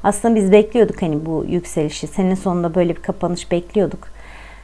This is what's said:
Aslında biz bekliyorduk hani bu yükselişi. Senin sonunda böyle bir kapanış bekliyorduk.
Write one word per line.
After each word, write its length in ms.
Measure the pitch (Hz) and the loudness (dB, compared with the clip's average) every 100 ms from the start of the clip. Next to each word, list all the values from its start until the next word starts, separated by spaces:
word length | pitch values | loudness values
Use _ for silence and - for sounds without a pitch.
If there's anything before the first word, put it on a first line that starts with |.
Aslında 320 | 190 208 233 220 | 0 0 2 4
biz 160 | 190 | 6
bekliyorduk 500 | 208 214 247 208 - | 6 6 4 2 2
hani 240 | 170 151 160 | -2 -2 -2
bu 200 | 160 - | -4 -2
yükselişi. 580 | 175 170 - 151 - 151 | -4 -2 -4 -2 -4 -6
Senin 280 | - 185 185 | -2 0 0
sonunda 400 | 196 175 170 170 | 0 0 0 2
böyle 200 | 170 165 | 0 0
bir 60 | |
kapanış 500 | - 180 175 175 - | -6 -4 -4 -4 -2
bekliyorduk. 560 | 175 175 214 180 190 - - - - - - | -4 -2 0 0 -2 -14 -18 -18 -18 -20 -20